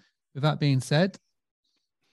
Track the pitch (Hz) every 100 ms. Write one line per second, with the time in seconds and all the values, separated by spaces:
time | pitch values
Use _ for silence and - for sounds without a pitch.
0 | _ _ _ 139 147 143 143 131 - 147
1 | 190 - _ _ _ _ _ _ _ _
2 | _